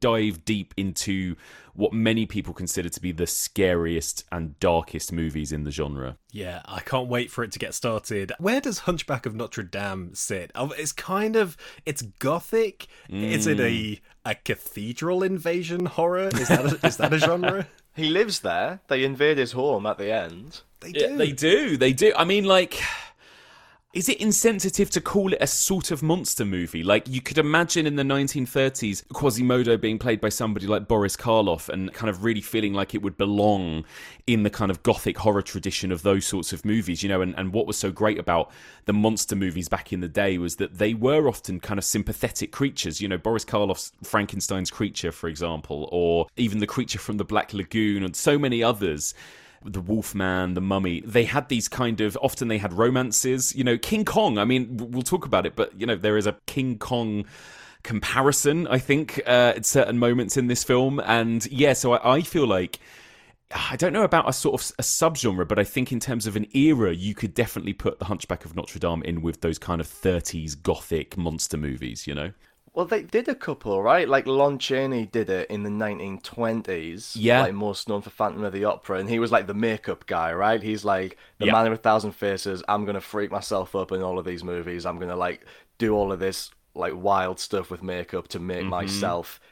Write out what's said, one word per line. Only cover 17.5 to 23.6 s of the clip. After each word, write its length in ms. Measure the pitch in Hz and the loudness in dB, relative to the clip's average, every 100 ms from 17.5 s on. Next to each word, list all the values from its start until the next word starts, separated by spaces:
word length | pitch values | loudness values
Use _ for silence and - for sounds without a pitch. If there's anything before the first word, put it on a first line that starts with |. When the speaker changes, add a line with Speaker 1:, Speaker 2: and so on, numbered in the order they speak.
| 196 - | 0 -4
Speaker 3:
<laughs> 40 | _ _ - | _ _ -4
He 120 | 156 | 0
lives 320 | 170 220 185 | 2 2 0
there. 400 | 98 87 117 190 - | -2 0 -2 -4 -2
They 160 | 135 | 0
invade 340 | 135 135 147 147 | 0 4 4 4
his 140 | 123 | 2
home 340 | 127 139 113 | 0 0 2
at 140 | 104 104 | 0 -2
the 140 | 101 | 0
end. 480 | 110 85 85 139 - - _ | -2 -2 -8 -16 -18 -20 _
Speaker 2:
They 140 | 170 | -6
Speaker 1:
Yeah, 140 | 156 190 | 0 0
Speaker 2:
do. 80 | 285 | 2
Speaker 1:
they 160 | 147 | 0
do. 440 | 131 151 214 285 143 | 2 4 4 4 4
They 160 | 131 | 4
do. 200 | 131 214 - | 6 6 6
I 80 | |
mean, 200 | 170 202 | 4 4
like, 360 | 190 190 180 - - - - - - - - - | 6 4 4 -2 -6 -6 -12 -20 -20 -20 -20 -20